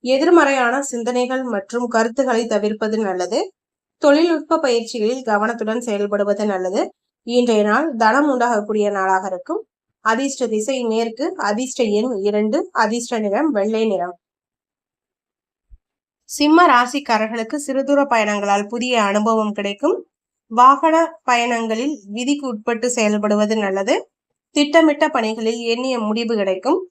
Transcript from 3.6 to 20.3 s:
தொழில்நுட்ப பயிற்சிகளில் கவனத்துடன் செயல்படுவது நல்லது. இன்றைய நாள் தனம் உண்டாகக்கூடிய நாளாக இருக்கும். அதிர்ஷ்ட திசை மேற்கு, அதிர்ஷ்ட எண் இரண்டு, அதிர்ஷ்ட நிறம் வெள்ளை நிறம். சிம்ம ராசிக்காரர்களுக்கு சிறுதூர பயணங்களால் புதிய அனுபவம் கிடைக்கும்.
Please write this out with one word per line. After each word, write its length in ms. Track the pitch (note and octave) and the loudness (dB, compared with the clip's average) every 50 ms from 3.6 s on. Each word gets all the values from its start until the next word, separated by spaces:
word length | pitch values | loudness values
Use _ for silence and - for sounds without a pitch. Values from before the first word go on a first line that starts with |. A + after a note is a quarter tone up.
| _ _ _ _ _ _ _ _ - | _ _ _ _ _ _ _ _ 4
தொழில்நுட்ப 580 | D4 C#4+ D4+ E4 F4 E4 D4+ D4+ _ E4 D#4+ D#4 | 4 4 6 4 2 2 -2 0 _ 0 0 2
பயிற்சிகளில் 600 | C4 A#3+ A#3 A3+ A3 - A#3 G#3 A3 B3+ C4+ C4 A#3 | 0 0 0 -2 -4 -4 -2 -2 -2 -2 -2 -2 -2
கவனத்துடன் 500 | G#3 G#3 G#3+ A3+ A#3 A3+ A3 G#3+ A3 A#3+ A#3+ A#3+ | 0 0 0 -2 -4 -4 -4 -4 -4 -4 -4 -4
செயல்படுவது 580 | G#3 G3+ G#3 G3+ G#3 G3+ G3+ G3+ G#3 G3+ G#3 G#3 | -4 -2 -2 -2 -2 -2 0 0 0 -2 -2 -2
நல்லது. 320 | G3 F#3 F#3 F3+ F#3 B3 F4 - _ _ _ _ _ _ _ A#3 A#3+ B3 | -2 -2 -4 -2 -2 -2 -4 -4 _ _ _ _ _ _ _ -2 0 0
இன்றைய 260 | B3 A#3+ A3+ G#3+ G#3 G#3 | 2 4 2 2 2 2
நாள் 160 | G#3 B3+ D4+ E4 C4 A3 A#3 | 2 2 0 -2 0 2 2
தனம் 260 | G#3+ A#3 C#4 D4 D4+ C4+ | 4 4 4 2 2 2
உண்டாகக்கூடிய 520 | B3 A#3 A#3+ A#3 G#3 G#3 G#3+ G#3+ G#3+ G#3 G#3 G3+ G3 | 2 0 2 0 -2 -2 -2 -2 0 0 0 -2 -2
நாளாக 260 | F#3+ F#3+ F#3+ F#3 F#3+ G3 | 0 0 0 0 0 -4
இருக்கும். 320 | F#3 F3+ F3+ - E4 A4 - _ _ _ _ _ _ _ _ A3 | -8 -8 -8 -8 -8 -8 -8 _ _ _ _ _ _ _ _ 0
அதிர்ஷ்ட 340 | A3+ A#3 C#4 C#4 C4+ - B3+ A3 | 0 0 0 -4 -2 -4 -4 -2
திசை 240 | G#3+ G#3+ G#3+ C#4 C4+ B3+ A#3+ A3+ | -2 -2 -2 -2 -4 -2 -2 -2
மேற்கு, 340 | A3 A3+ A#3 A#3 A3+ - C#4+ F4 F#4 - - | 0 -2 -2 -4 -4 -4 -6 -6 -4 -4 -2
அதிர்ஷ்ட 360 | G3+ G#3 A3 C4 C4 - - B3 G#3+ G3+ | -2 -2 -2 -4 -6 -2 -2 0 0 2
எண் 160 | G#3 A3+ C4 B3 G3 G3 | 0 0 -2 -4 -2 -2
இரண்டு, 320 | G#3 G#3 G#3 G#3+ G#3+ A3+ D#4+ - - _ A#3+ | 0 0 0 0 0 0 -2 -4 -2 _ 0
அதிர்ஷ்ட 320 | A3+ G#3+ A3+ A#3+ A#3+ - B3 A3+ G#3+ | 0 0 0 -4 -4 -4 -4 -4 -2
நிறம் 240 | G3+ G3 A#3 D4+ D#4+ B3+ | -2 -2 0 0 0 0
வெள்ளை 240 | G#3 G3 G#3+ A3 A3 A3 A3 | 0 0 0 0 0 0 0
நிறம். 220 | G3 F3+ F3 F3+ F3 _ _ _ _ _ _ _ _ _ _ _ _ _ _ _ _ _ _ _ _ _ _ _ _ _ _ _ _ _ _ _ - _ _ _ _ _ _ _ _ _ _ - - | 0 -2 -4 -6 -8 _ _ _ _ _ _ _ _ _ _ _ _ _ _ _ _ _ _ _ _ _ _ _ _ _ _ _ _ _ _ _ -20 _ _ _ _ _ _ _ _ _ _ -16 -2
சிம்ம 260 | - C#4+ D4+ D#4 E4+ F4 E4+ | 2 4 6 6 6 6 6
ராசிக்காரர்களுக்கு 840 | B3+ A#3+ B3 B3 - C#4+ C#4+ - A#3 G#3+ G#3+ G#3+ A3+ A#3 A3+ A3+ D4+ D4 - | 6 4 4 2 -2 -6 -2 0 0 0 0 -2 -4 -6 -6 -6 -6 -8 -6
சிறுதூர 360 | - C4 C4+ C4+ C4 C#4+ C#4+ C#4 C#4 | -4 -4 -2 0 2 2 2 2 2
பயணங்களால் 520 | A#3+ A3+ G#3+ G#3 G#3 G3+ G3+ G3+ G3+ G3+ G#3 G#3 | 2 2 2 0 0 -2 0 0 0 0 0 -2
புதிய 240 | A#3 A#3+ A#3+ B3+ B3 A#3 G#3 G3 | -6 -6 -2 0 0 2 2 2
அனுபவம் 440 | G3 G#3 G#3+ A3+ A3+ A3 G#3+ G#3 G#3 | 2 0 2 2 2 2 0 -2 -4
கிடைக்கும். 400 | G#3 G3+ G3+ G3+ - - D#4 A4 - - _ _ _ _ _ | -4 -6 -6 -6 -2 -2 -2 -2 -2 -6 _ _ _ _ _